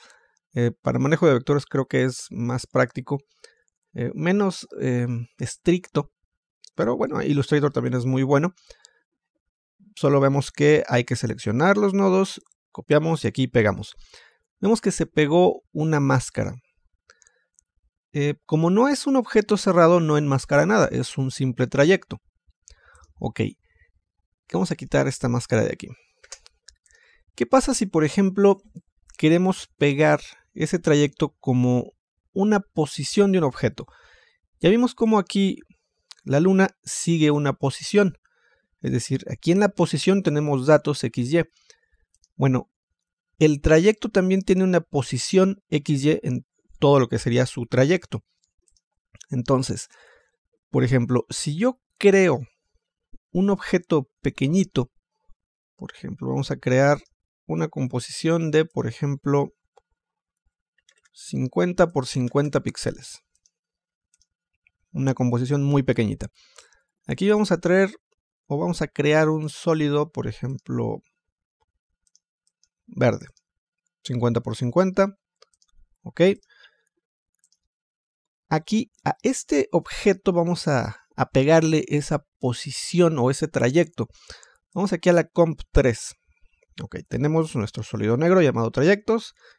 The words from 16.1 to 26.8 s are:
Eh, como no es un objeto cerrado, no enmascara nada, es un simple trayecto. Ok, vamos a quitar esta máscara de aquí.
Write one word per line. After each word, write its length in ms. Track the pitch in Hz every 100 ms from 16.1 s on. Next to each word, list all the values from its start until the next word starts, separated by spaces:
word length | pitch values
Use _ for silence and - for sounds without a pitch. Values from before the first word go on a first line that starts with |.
| 131 - - 104 123 _ _ _ _ _ _ _ _ _ _ _ _ _ _ _
Eh, 240 | 147 143 143 -
como 240 | 156 165
no 180 | 202 269
es 180 | 277 285
un 100 | 269
objeto 400 | 226 220 214 214
cerrado, 440 | 196 175 165 175
no 180 | 156 151
enmascara 480 | 147 135 - 147 170
nada, 200 | 220 147
es 320 | 127 127 -
un 120 | 131
simple 360 | - 131 120 123
trayecto. 520 | 135 151 190 - - _ _ _ _ _ - _ _ _ -
Ok, 220 | - - 110 - _ _ _ _ _ _ _ _ _
vamos 180 | 175 190
a 60 | -
quitar 320 | 139 139 135
esta 200 | - 127
máscara 340 | 120 - 113
de 100 | 107
aquí. 160 | - - 120 _ _ - - _ _ _ _